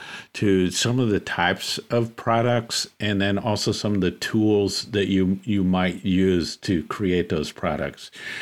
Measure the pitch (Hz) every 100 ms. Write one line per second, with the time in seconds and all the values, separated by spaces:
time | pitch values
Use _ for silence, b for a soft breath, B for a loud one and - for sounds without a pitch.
0 | B B B - 107 95 92 90 117 123
1 | 117 98 - - 87 95 - - - 120
2 | 117 - - 117 120 120 117 - - -
3 | 104 98 98 98 107 104 - 101 107 101
4 | 90 - - 113 107 104 98 - - 104
5 | 95 95 92 95 - 101 92 92 92 87
6 | 98 92 95 87 78 - - 85 - -
7 | 95 90 85 80 73 - 90 73 71 -
8 | - B B B